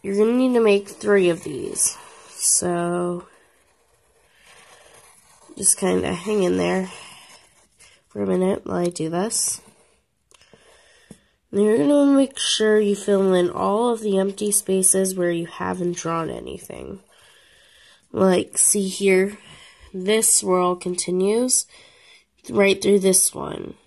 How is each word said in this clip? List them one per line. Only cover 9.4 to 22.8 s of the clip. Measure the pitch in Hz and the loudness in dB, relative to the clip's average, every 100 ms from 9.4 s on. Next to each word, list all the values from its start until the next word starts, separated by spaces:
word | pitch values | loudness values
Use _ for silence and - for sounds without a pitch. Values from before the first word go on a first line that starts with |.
| - - - _ _ _ _ _ _ _ _ - _ _ _ _ _ - _ _ _ | -4 -8 -14 _ _ _ _ _ _ _ _ -20 _ _ _ _ _ -20 _ _ _
Then | 202 | 0
you're | 214 226 | 2 2
gonna | 285 285 277 277 | 4 4 4 4
make | 269 - | 2 -2
sure | - - 214 214 | -4 0 2 4
you | 208 196 | 2 -2
fill | - 196 190 185 | 0 2 4 2
in | 175 | 2
all | - 190 202 240 | 0 -2 0 0
of | 226 | -2
the | 214 190 | 0 0
empty | 196 196 208 | -2 -2 -2
spaces | 202 - 190 185 190 190 | -2 0 0 2 2 0
where | 190 175 | -2 -2
you | 170 170 | -2 -6
haven't | - 180 185 175 175 | -8 -6 -4 -4 -4
drawn | 165 165 160 | -6 -4 -6
anything. | 58 - - - - 65 190 _ _ _ _ _ _ _ _ - _ _ | -10 -12 -16 -14 -16 -14 -16 _ _ _ _ _ _ _ _ -20 _ _
Like, | 226 190 185 - - | 2 4 2 0 0
see | - 214 190 | 0 2 -2
here, | - 196 185 196 208 - - - _ - | -2 2 2 2 -4 -20 -20 -20 _ -16
this | 190 185 220 220 | -8 -2 0 2
swirl | - 196 185 180 180 | 0 2 2 2 -2
continues | 180 180 - 180 196 220 254 254 - - - _ _ - _ _ - | -6 -6 -4 0 0 0 0 -2 -4 -18 -20 _ _ -20 _ _ -4
right | 220 196 196 | 2 2 2